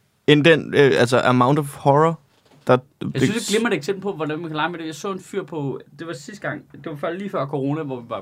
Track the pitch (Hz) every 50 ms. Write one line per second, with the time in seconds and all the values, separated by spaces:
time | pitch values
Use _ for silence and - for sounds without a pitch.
0 | _ _ _ _ _ - 147 151 139 170 160 143 - - 87 120 143 131 90 -
1 | 120 120 127 120 - - 127 123 123 127 147 156 147 143 - - - 147 139 147
2 | 160 165 165 - _ _ _ _ _ _ _ _ - - 127 123 - _ _ -
3 | - 143 139 135 131 156 214 233 - - 202 220 226 240 202 151 143 - 190 190
4 | 190 202 190 151 160 147 151 160 175 160 151 151 151 170 175 165 165 160 156 -
5 | - 202 190 180 - - - 190 160 147 175 156 143 135 117 - - _ - -
6 | 170 165 170 - - - 208 - - 147 107 - - _ - 143 - 170 151 143
7 | - 165 170 190 208 190 190 170 139 139 151 143 131 139 147 160 156 139 131 123
8 | 117 117 113 101